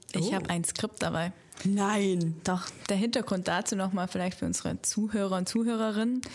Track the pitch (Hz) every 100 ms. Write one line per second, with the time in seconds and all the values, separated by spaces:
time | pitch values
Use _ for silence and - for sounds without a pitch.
0 | - 170 180 196 - 175 170 - 220 -
1 | 165 160 170 - - - 190 202 202 208
2 | 196 180 165 160 - 185 - - - 196
3 | 233 233 226 190 180 175 220 196 190 190
4 | 185 185 185 - 170 175 - - - -
5 | 214 214 196 185 185 226 233 226 220 208
6 | 233 254 -